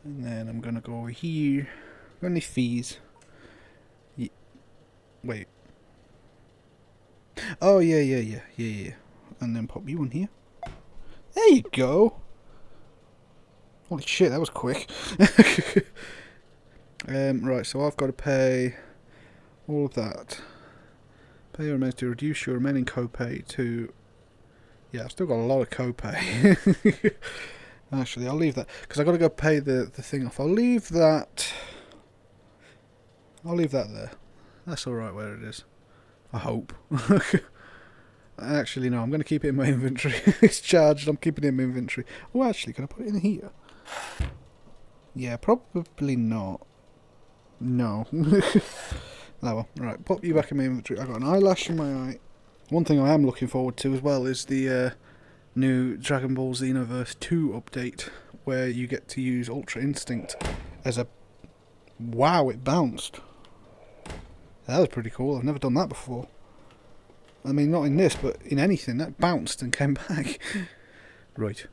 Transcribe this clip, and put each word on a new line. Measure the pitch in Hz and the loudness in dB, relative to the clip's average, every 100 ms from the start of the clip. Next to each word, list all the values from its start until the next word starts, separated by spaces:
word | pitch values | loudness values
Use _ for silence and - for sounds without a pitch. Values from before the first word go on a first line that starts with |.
And | 147 143 123 | -12 -10 -8
then | 113 113 | -8 -8
I'm | 113 | -8
gonna | 117 117 | -6 -8
go | 117 117 | -8 -10
over | 117 | -10
here. | 120 170 160 147 139 139 - - - - - | -8 -6 0 0 0 -2 -12 -20 -20 -20 -8
Got | 180 | -2
any | 170 | -2
fees? | - - 123 120 123 - - - - - - - - - _ _ _ - | -2 -2 0 -2 -6 -14 -20 -20 -20 -20 -20 -20 -20 -20 _ _ _ -10
Ye-, | 120 _ - - _ - _ _ _ _ | -10 _ -20 -20 _ -20 _ _ _ _
wait. | 120 110 95 _ - - _ _ _ - - _ - _ _ _ _ _ _ - _ - - 165 | -10 -10 -10 _ -20 -20 _ _ _ -20 -20 _ -20 _ _ _ _ _ _ -20 _ -14 -12 0
Oh, | 185 196 | 6 8
yeah, | 170 160 | 8 6
yeah, | 139 131 | 4 2
yeah, | 110 104 - - | -2 -8 -12 -8
yeah, | 113 | -6
yeah. | 104 95 - - - - - | -6 -10 -14 -20 -20 -20 -10
And | 123 117 | -6 -4
then | 113 | -6
pop | - 202 | -8 -8
you | 165 | -4
in | 139 | -4
here. | 139 196 - - - - - - - - - - - | -4 -6 -8 -20 -14 -14 -14 -16 -14 -14 -16 -8 6
There | 440 | 8
you | 269 - | 8 6
go. | - 127 156 220 - - - - - - - - - - - _ - - _ - - - | 0 2 6 4 2 -16 -18 -20 -20 -18 -20 -20 -20 -20 -20 _ -20 -20 _ -20 -20 -10
Holy | 165 | -8
shit, | - - 180 | -4 2 2
that | 135 | 2
was | 160 | -4
quick. | - 120 139 - - - - | -4 -4 -4 -6 -12 -10 4
<laughs> | - - 220 - - - - - - - - - - - - - - - - | 6 10 8 8 2 2 0 -14 -16 -16 -20 -20 -20 -20 -20 -20 -20 -16 -4
Um, | 135 139 131 123 | 0 2 2 2
right, | 127 117 | 0 0
so | - 147 | 0 0
I've | 143 | 0
gotta | 135 | -2
pay | - 143 135 131 127 127 - - - - - - - - - - | -2 0 4 4 4 0 -4 -20 -20 -20 -20 -20 -20 -20 -20 -4
all | 147 139 | -2 0
of | |
that. | 123 107 - - - - - - - - - - - - - - | -2 -6 -8 -12 -16 -16 -20 -20 -20 -20 -20 -20 -20 -20 -20 -20
Pay | - | -8
your | 151 | -4
remains | 143 131 123 | 0 -2 -2
to | 127 | -4
reduce | 117 147 147 - | -4 -4 -4 -4
your | 123 | -2
remaining | 139 139 | 0 0
copay | 127 - 120 - 120 135 - | -2 -4 -6 -4 -6 -6 -10
to... | - 123 117 113 - _ _ _ _ - _ - - - | -4 -4 -4 -8 -12 _ _ _ _ -20 _ -20 -20 -14
Yeah, | 127 | -12
I've | - | -12
still | - 180 | -6 -2
got | 117 | 0
a | 117 | 2
lot | 135 | 0
of | 117 | 0
copay. | - 123 120 107 - 90 113 185 180 - 180 214 - 208 - - - - | -4 -6 -6 -8 -6 -4 6 6 8 6 4 4 4 0 0 -14 -12 -14
<laughs> | - - - - | -16 -20 -20 -6
Actually, | 135 127 - 123 | -4 -4 -4 -4
I'll | 147 | 0
leave | 160 131 | 0 0
that, | - - - | -8 -12 -10
'cause | 143 | 0
I | |
gotta | 147 170 | 2 4
go | 165 | 2
pay | - 151 151 | 2 2 2
the, | 143 127 - | 2 0 0
the | - | -8
thing | - 143 123 | -8 -4 -4
off. | - | -2
I'll | 143 | 0
leave | 202 240 240 - | 2 4 2 2
that... | 165 160 156 - - - - - - - - - _ _ _ _ _ - - _ _ _ _ _ - 165 | 6 6 6 0 -6 -6 -6 -14 -18 -20 -20 -20 _ _ _ _ _ -20 -20 _ _ _ _ _ -16 -6
I'll | 175 | -2
leave | 156 | 0
that | 131 107 | -2 -4
there. | 107 - - - - - - - | -10 -14 -16 -20 -20 -20 -18 -10
That's | 156 - | -8 -6
alright | 120 110 | -6 -6
where | 95 107 107 | -8 -10 -12
it | |
is. | 110 107 - _ _ - _ _ _ | -14 -16 -20 _ _ -20 _ _ _
I | 117 | -8
hope. | - 113 - - _ 143 117 190 - - - - | -4 -4 -6 -16 _ -4 4 4 4 -2 -2 -20
<laughs> | - - - - - _ - - | -20 -20 -20 -20 -20 _ -20 -14
Actually, | 120 147 123 - 127 | -4 -2 -2 -4 -2
no, | 123 | -2
I'm | 117 | -2
gonna | 151 | -2
keep | 147 151 147 | -2 0 0
it | |
in | 135 | 2
my | 135 | 2
inventory. | 135 127 127 147 120 - | 2 0 -2 -4 2 2
<laughs> | - | 8
It's | 226 - | 8 6
charged, | - 175 156 147 147 | 4 6 6 4 0
I'm | 147 | 0
keeping | 165 151 | 0 0
it | 147 | 0
in | 131 | 2
my | |
inventory. | 131 127 120 - - - - | 0 -2 -4 -6 -10 -14 -6
Oh, | 247 | 0
actually, | 254 208 - | 0 0 -6
can | 117 139 | -8 -10
I | |
put | - 226 | -8 -4
it | |
in | 208 | 0
here? | 185 196 - - - - - - - - - - - - - - - - - | 0 -2 -8 -18 -20 -20 -14 -12 -12 -8 -8 -8 -20 -20 -20 -20 -20 -20 -16
Yeah, | 131 123 120 | -10 -6 -4
probably | - 240 - 185 165 - 143 127 | 2 2 0 -8 -8 -4 -2 0
not. | 113 110 95 95 - _ - - _ - - _ _ - | 0 -2 -4 -8 -14 _ -20 -20 _ -20 -20 _ _ -10
No. | 123 123 117 104 117 | -2 0 0 -2 -4
<laughs> | 156 156 196 - 208 - - - - - - - - | 0 4 4 6 2 2 -14 -12 -12 -12 -18 -20 -8
Oh | 123 110 | -4 -4
well, | 107 - | -6 -8
right, | 120 104 | -8 -8
pop | - 190 175 | -4 -2 2
you | |
back | 156 - | 2 2
in | 143 | -2
my | 131 | -2
inventory. | 127 - 107 | -2 -6 -6
I | 131 | -6
got | 113 | -4
an | |
eyelash | 135 190 196 185 - | 2 6 6 4 0
in | 165 | -2
my | 147 | -2
eye. | 135 131 127 - - - - - | -2 -6 -8 -16 -20 -20 -20 -2
One | 160 | 0
thing | 160 147 | 4 4
I | 135 | 6
am | 156 139 | 6 4
looking | - 123 | 2 -4
forward | 131 127 123 | -2 -2 -2
to | 135 | -2
as | 131 | 0
well | 139 139 127 | 0 0 -2
is | 127 - | -4 -2
the, | 135 131 | -2 0
uh, | 127 127 - - - - - - - | 0 0 -4 -20 -20 -20 -20 -8 0
new | 131 127 127 113 | 2 2 0 -4
Dragon | - 139 127 | -2 -2 0
Ball | 131 131 | -2 -2
Xenoverse | 127 131 131 120 127 123 - | -2 -2 0 -2 -4 -6 -8
two | - 170 151 | -2 0 0
update, | 107 - 131 123 - - - - - | -4 -8 -8 -8 -8 -14 -14 -20 -12
where | - 131 127 | -4 -2 -2
you | 120 123 | -2 -4
get | 131 - | -6 -8
to | - | -4
use | 127 123 117 | -2 -2 -2
Ultra | 131 - - | -8 -8 -4
Instinct | 139 139 - 120 - - - - - - | -4 -4 -4 -6 -6 -8 -6 -6 -12 -8
as | 131 120 | -4 -4
a... | 120 - - _ - - _ - - - | -6 -10 -20 _ -20 -20 _ -20 -20 -12
Wow, | 117 113 139 175 135 | -8 2 4 4 2
it | 117 127 | 0 0
bounced. | 160 139 - - - - - - - - - - - - - - - - - - | 2 2 -2 -10 -14 -20 -20 -20 -20 -20 -20 -20 -20 -14 -14 -14 -20 -20 -18 -2
That | 135 | 2
was | 165 | 2
pretty | - 113 | 2 -8
cool. | - 131 139 | -4 -2 0
I've | 127 | -2
never | 143 | 0
done | 135 127 | 0 2
that | 143 | 0
before. | - - 123 - - - - - - - - - - - - 135 | -4 -10 -10 -10 -18 -20 -20 -20 -20 -20 -20 -20 -20 -20 -12 -4
I | |
mean, | 143 147 | 0 2
not | 170 | 2
in | 147 143 | 2 4
this, | 185 - | 4 2
but | 135 - - | -4 -4 -2
in | 139 | 2
anything. | 170 185 - 120 | 2 2 -2 -4
That | 160 - | -4 0
bounced | 175 170 80 - | 2 2 -2 -6
and | 127 | -4
came | - 143 | 0 0
<laughs> | 139 - | 0 -2
back. | 165 135 - - 202 175 - - - - - - - | -4 -4 -8 -8 -8 -8 -14 -20 -20 -20 -20 -20 -6
Right. | 107 101 - | -6 -6 -14